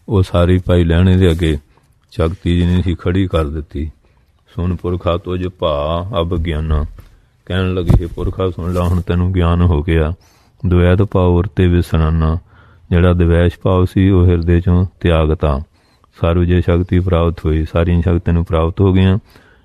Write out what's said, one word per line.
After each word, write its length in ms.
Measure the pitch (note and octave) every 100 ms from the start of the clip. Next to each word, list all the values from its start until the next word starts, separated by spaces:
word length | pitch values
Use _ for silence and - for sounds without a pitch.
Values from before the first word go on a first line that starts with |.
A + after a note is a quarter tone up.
| -
ਉਹ 140 | G2
ਸਾਰੀ 340 | F#2 F2+ F2 F#2
ਭਾਈ 260 | F#2 F2+
ਲਹਿਣੇ 340 | E2+ E2 F#2 F#2
ਦੇ 140 | F#2
ਅੱਗੇ 260 | E2 E2 D2 - _ _ _ _
ਸ਼ਕਤੀ 480 | - E2 F2 F2+ F2
ਜਿੰਨੀ 220 | F2 F2+
ਸੀ 140 | F#2+ E2
ਖੜੀ 320 | - F2+ F#2
ਕਰ 180 | E2 D2+
ਦਿੱਤੀ। 460 | D#2 D2 D2 D2+ - _ _ _ _ _ -
ਸੁਨ 200 | F2 F2
ਪੁਰਖਾ 420 | F2 F2+ F2+ F2
ਤੁਜ 300 | F2+ F#2 F2+ -
ਭਾ 460 | F2 C#2+ D2 E2+ F2+ G2
ਅਬ 160 | E2+ F2
ਗਿਆਨਾ, 480 | D#2+ D2+ D#2 D2+ C#2+ - - _ _ _ -
ਕਹਿਣ 280 | F2+ F#2
ਲੱਗੇ, 180 | F#2 E2+ -
"ਹੇ 40 | E2+
ਪੁਰਖਾ 440 | - F#2 F2+ F#2+
ਸੁਣ 240 | F2+ E2+
ਲਾ, 140 | F2+ F2
ਹੁਣ 140 | F2+
ਤੈਨੂੰ 300 | - F2+ F2+
ਗਿਆਨ 300 | F#2 E2+ E2+
ਹੋ 220 | F2 D#2
ਗਿਆ। 300 | D#2+ E2 D#2 E2+ _ _ _ _ F#2
ਦੁਐਤ 360 | F2 F2 F2+
ਭਾਵ 320 | G2 G2 F2+
ਉਰ 140 | F2 F2
ਤੇ 200 | - F2+
ਵਿਸਰਾਨਾ", 720 | F2 E2 D#2+ D#2+ D#2+ D#2 E2 - _ _ _ -
ਜਿਹੜਾ 240 | F2 F2+
ਦਵੈਸ਼ 460 | F2 E2+ E2 F2 -
ਭਾਵ 220 | A2 F#2 F#2
ਸੀ 240 | - F#2+
ਉਹ 160 | F#2+ F2+
ਹਿਰਦੇ 360 | F2 E2 F2
ਚੋਂ 240 | F2+ F2+ F2+ -
ਤਿਆਗਤਾ। 600 | F2 D#2+ D#2 D#2 D#2 C#2 D#2 _ _ _ _ _
ਸਰਵ 220 | E2 E2+
ਜੇ 180 | F2 F2+
ਸ਼ਕਤੀ 380 | E2+ F2 F2+ F#2
ਪ੍ਰਾਪਤ 460 | F2+ E2+ E2+ E2 D#2+
ਹੋਈ, 200 | D#2 D#2
ਸਾਰੀਆਂ 360 | E2+ E2+ F2
ਸ਼ਕਤੀਆਂ 320 | F2 E2+ -
ਨੂੰ 120 | E2+ E2+
ਪ੍ਰਾਪਤ 360 | E2 E2 -
ਹੋ 120 | G2
ਗਈਆਂ। 240 | F#2 F#2+ G2 - _ _ _